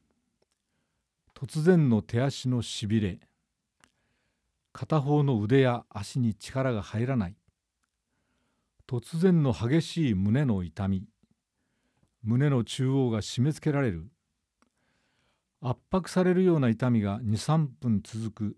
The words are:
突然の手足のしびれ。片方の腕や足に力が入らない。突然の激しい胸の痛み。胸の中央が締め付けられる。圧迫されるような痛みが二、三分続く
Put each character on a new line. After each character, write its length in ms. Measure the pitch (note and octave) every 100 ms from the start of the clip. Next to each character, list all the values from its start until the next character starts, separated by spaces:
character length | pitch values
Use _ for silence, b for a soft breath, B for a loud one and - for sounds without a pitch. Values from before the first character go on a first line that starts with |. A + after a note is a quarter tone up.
| _ _ _ _ _ _ _ _ _ _ _ _ _
突 280 | - B2 D#3
然 280 | E3 F3 C#3
の 120 | G#2+
手 200 | - A#2
足 280 | C3+ - B2+
の 120 | B2
し 260 | G#2+ - G2+
び 120 | A2
れ。 200 | G2 E2 _ _ _ _ _ _ _ _ _ _ _ _ _ _ _
片 280 | - - D#3
方 220 | C3+ D3
の 180 | C3+ A2
腕 200 | G#2+ C3+
や 240 | B2+ A#2+ -
足 300 | G2+ - C3+
に 160 | A#2
力 380 | - - C3 C3+
が 80 | A2
入 240 | F#2 G#2+
ら 100 | B2
な 140 | B2+ F2+
い。 60 | - _ _ _ _ _ _ _ _ _ _ _ _ _ _ -
突 300 | A#2+ - E3
然 240 | F#3+ E3+
の 100 | C#3
激 280 | G#2 A#2+ D#3+
し 280 | D#3+ E3+ C#3
い 60 |
胸 300 | F#2 G2+ C3
の 180 | C3+ G2
痛 240 | E2+ - G2
み。 200 | F#2+ - _ _ _ _ _ _ _ _ _ _ _
胸 260 | A2 B2 D3
の 140 | B2+
中 260 | G#2+ - C3
央 200 | C3+ B2
が 120 | A2
締 200 | - A#2+
め 100 | D3
付 200 | D3+ D#3
け 20 |
ら 80 | C#3+
れ 100 | B2
る。 160 | E2+ E2+ _ _ _ _ _ _ _ _ _ _ _ _ _ _ _
圧 180 | B2+ - _
迫 200 | F#3+ -
さ 140 | F#3
れ 100 | F3+
る 100 | F3+
よ 140 | F#3 D#3+
う 20 |
な 100 | B2
痛 200 | A2+ B2+
み 120 | A2+
が 180 | G2+ G#2
二、 140 | G#2+ G#2+
三 300 | - D#3+ C#3+
分 340 | - A#2+ G2+
続 280 | - A2 A2
く 260 | - G#2